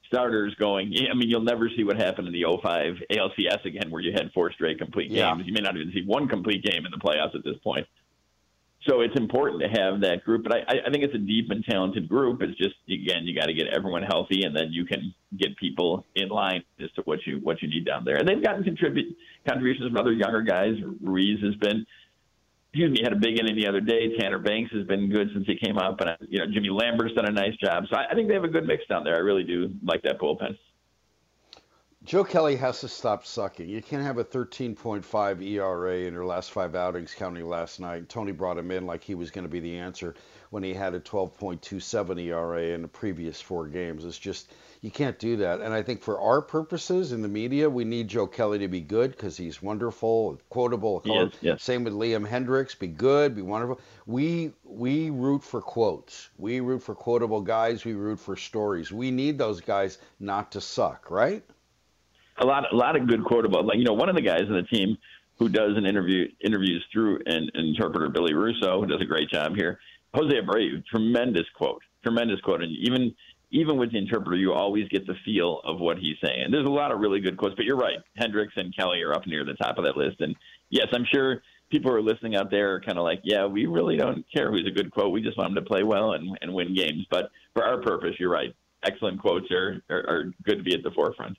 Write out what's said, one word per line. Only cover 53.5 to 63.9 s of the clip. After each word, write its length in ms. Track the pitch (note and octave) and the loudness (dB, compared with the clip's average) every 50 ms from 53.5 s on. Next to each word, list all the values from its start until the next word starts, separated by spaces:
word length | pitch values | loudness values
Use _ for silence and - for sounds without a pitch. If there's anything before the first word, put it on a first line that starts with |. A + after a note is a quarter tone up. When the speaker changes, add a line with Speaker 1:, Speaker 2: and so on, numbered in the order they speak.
| G#2 A2 A#2 A#2+ B2+ - - - - - - | -4 -4 -2 -4 -6 -8 -10 -20 -20 -20 -10
Speaker 2:
We, 480 | - A2+ B2+ C#3+ E3 E3+ E3+ E3 D3+ - _ _ | -6 -2 0 0 0 0 -2 -2 -4 -8 _ _
we 460 | - G2+ G#2+ A#2+ B2+ C#3 D#3 D#3+ D#3+ | -20 -10 -4 -2 0 2 2 0 0
root 340 | D3 B2+ B2 C#3 C#3 C#3 - | -2 0 2 2 2 0 -2
for 180 | - - D#3 | -4 -8 -6
quotes. 680 | C3 - - A#2 A2+ G#2 E2 C#2 - - - - - - _ - | -6 -4 0 2 2 2 2 -2 -10 -18 -20 -20 -20 -20 _ -8
We 240 | F2+ G#2+ A#2+ B2+ | -6 -4 -2 -2
root 200 | B2+ B2 C3 B2 | 0 -2 -2 -2
for 140 | - - G#2 | -4 -8 -12
quotable 460 | - - A#2+ A#2+ A#2+ A#2+ A2+ A2 G#2+ | -8 -2 0 2 2 2 2 0 -2
guys. 420 | G2 F2+ A2 A2 A2+ A#2 A#2 A2 - | 0 0 0 2 2 2 0 -2 -4
We 100 | A#2 A2 | -6 -6
root 280 | G2+ G2+ G#2+ G#2+ - | -4 -4 -4 -6 -6
for 160 | - - F#2+ - | -6 -10 -10 -8
stories. 520 | - - - A2 G#2+ G#2 G2 E2+ D#2+ - | -10 -6 -4 -2 0 0 0 -2 -4 -8
We 220 | F#2+ A2 B2 C3 | -8 -6 -4 -2
need 260 | B2+ B2+ C3+ D3 D#3 C3 | -2 0 0 0 0 0
those 220 | B2 A2 G#2 E2+ | -2 -2 -2 -4
guys 380 | E2 - G#2 G2+ G2 F#2+ F#2 - - - _ _ | -2 0 0 2 2 0 -2 -10 -20 -20 _ _
not 360 | G2+ G2 G2 G#2 G#2 - - | -6 -4 -4 -4 -4 -6 -8
to 80 | G2+ | -10
suck, 500 | - - - - A#2 D#2+ C#2 - - - | -10 -6 -2 0 0 0 -2 -6 -12 -6
right? 320 | E2 F#2+ A#2 D3 G3+ A3 - _ - _ _ _ _ _ _ _ _ _ _ _ _ _ _ _ _ - | 0 2 2 2 0 -4 -10 _ -20 _ _ _ _ _ _ _ _ _ _ _ _ _ _ _ _ 2
Speaker 1:
A 40 | - | 4
lot, 260 | B2+ C#3 C#3 C3+ - | 4 4 4 2 2
a 20 | - | 2
lot 220 | A#2 B2+ C3 D#3+ | 4 4 4 4
of 100 | D3 B2 | 2 4
good 200 | A#2+ A#2 A2 A2 | 4 2 2 4
quotable. 360 | - A#2+ A#2+ A2 G#2 F#2+ E2+ E2+ | 4 4 4 4 4 4 4 4
Like, 140 | A2 G#2 A2+ | 4 4 4
you 40 | B2 | 4
know, 80 | A#2+ | 4